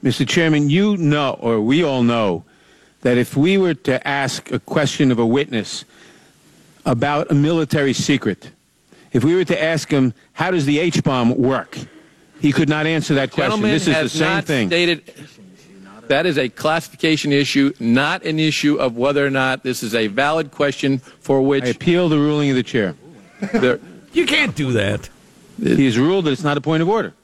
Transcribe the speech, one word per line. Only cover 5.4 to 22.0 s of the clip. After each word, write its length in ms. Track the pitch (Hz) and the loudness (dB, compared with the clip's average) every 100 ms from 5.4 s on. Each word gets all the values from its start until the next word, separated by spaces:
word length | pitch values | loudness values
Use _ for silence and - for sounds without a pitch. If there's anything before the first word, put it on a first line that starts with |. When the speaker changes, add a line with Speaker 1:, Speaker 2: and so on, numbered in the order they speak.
| 151 123 101 - - - - - - _ _ _ _ _ | 0 -4 -6 -12 -16 -20 -20 -20 -20 _ _ _ _ _
Speaker 1:
about 460 | - 120 143 147 - | -4 -2 0 -2 0
a 40 | |
military 580 | 143 147 170 151 160 139 | 2 2 0 0 0 0
secret, 580 | 120 - 143 110 92 - - _ _ _ - - | -2 0 0 0 -6 -10 -20 _ _ _ -20 -4
if 120 | 127 | 0
we 100 | 135 | 2
were 100 | 180 | 2
to 180 | 175 175 | 0 0
ask 280 | 160 165 - | 0 -2 0
him, 240 | 147 131 - _ | 2 2 -2 _
"How 160 | - 170 | -6 -2
does 140 | 180 139 | 0 2
the 120 | 147 | 2
H-bomb 580 | 175 - - 131 117 117 | 0 0 0 2 0 2
work?" 400 | 127 131 - - - - - _ _ - | 0 0 -4 -14 -16 -20 -20 _ _ -2
he 100 | 147 | 0
could 160 | - 151 | 2 0
not 180 | 151 156 | 0 0
answer 280 | 165 143 | -2 0
that 160 | 143 135 | 0 0
question. 180 | - - | -2 -2
Speaker 2:
Gentleman 200 | 214 208 | 0 0
Speaker 1:
This 120 | 175 | 0
is 40 | - | 2
the 60 | |
Speaker 2:
has 180 | - 135 | 0 0
Speaker 1:
same 80 | 156 160 | -2 0
Speaker 2:
not 160 | 190 | -2
Speaker 1:
thing. 240 | 185 143 104 | -2 -2 0
Speaker 2:
stated, 340 | 165 175 165 - - 147 - - - - - - - 117 | 0 0 -2 -6 -20 -20 -20 -20 -20 -20 -20 -20 -20 -2
that 180 | 139 175 | 0 0
is 120 | 143 | 0
a 100 | 127 | -4
classification 840 | - 151 160 - - 160 156 147 | -4 -2 -2 -4 -4 -2 0 0
issue, 400 | 139 139 143 139 - | 0 0 2 0 0
not 460 | 117 120 147 180 | 0 2 2 -2
an 140 | - 156 | -4 -2
issue 340 | 156 147 147 151 | -2 0 0 0
of 200 | 131 117 | -2 0
whether 280 | 131 143 | 0 2
or 60 | 139 | 0
not 320 | 135 131 131 | 0 -2 -2
this 200 | 131 127 | -6 -6
is 100 | 117 | -4
a 140 | 117 110 | -2 -2
valid 420 | 101 143 160 151 | 0 0 0 -4
question 480 | - 143 135 139 135 - - | -2 -2 -2 -2 -2 -4 -20
for 200 | - 139 | -2 2
which 200 | 135 139 | 2 0
Speaker 1:
I 40 | 127 | 0
appeal 400 | 113 - 170 | -2 0 2